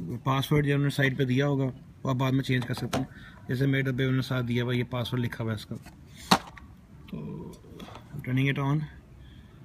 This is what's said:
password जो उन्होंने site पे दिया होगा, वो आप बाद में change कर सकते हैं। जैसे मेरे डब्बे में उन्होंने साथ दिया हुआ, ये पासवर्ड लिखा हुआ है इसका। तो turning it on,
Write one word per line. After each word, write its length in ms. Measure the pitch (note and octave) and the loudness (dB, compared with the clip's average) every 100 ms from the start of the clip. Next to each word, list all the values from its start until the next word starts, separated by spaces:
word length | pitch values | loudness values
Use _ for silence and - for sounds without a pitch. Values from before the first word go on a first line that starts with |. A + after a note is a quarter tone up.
| E3 A#2+ C3 | -6 -2 0
password 400 | C3+ - D3 C#3+ | 2 4 4 6
जो 80 | |
उन्होंने 160 | C#3+ C#3+ | 4 2
site 280 | C3 C3+ B2+ | 4 2 4
पे 80 | C3 | 2
दिया 200 | B2+ C#3+ | 4 4
होगा, 200 | C3+ C3+ | 2 0
वो 440 | B2 - - C3+ | -2 -12 -6 -2
आप 60 | B2+ | 2
बाद 180 | C3+ | 2
में 80 | C3+ | 2
change 240 | C3 B2+ A#2+ | 4 2 0
कर 80 | |
सकते 240 | B2+ A#2+ C3 | -2 -2 -2
हैं। 100 | C3+ - - - - | -2 -8 -18 -12 -4
जैसे 180 | B2+ C#3 | 2 4
मेरे 160 | C3+ | 4
डब्बे 200 | C3+ B2+ | 2 2
में 20 | C3 | 2
उन्होंने 160 | C3 | 2
साथ 220 | B2 B2+ | 2 0
दिया 200 | A#2+ A#2+ | 2 2
हुआ, 100 | A#2+ | 2
ये 100 | B2 | 0
पासवर्ड 400 | A#2+ B2 A#2 B2+ | 0 -2 -2 0
लिखा 200 | A#2 - | -2 -2
हुआ 100 | A2+ | -2
है 40 | G#2+ | -4
इसका। 180 | - A2+ - - - - - - - - - - - - - | -6 -12 -12 -18 -20 -18 2 2 2 -16 -18 -20 -20 -20 -12
तो 420 | - - - - - - - - - - - | -10 -8 -10 -12 -14 -16 -16 -14 -14 -12 -8
turning 360 | B2+ B2+ C#3 | 0 2 2
it 120 | C#3 C#3 | 2 2
on, 160 | D3+ D3+ - - - - - - - | 0 -2 -10 -20 -20 -20 -20 -20 -20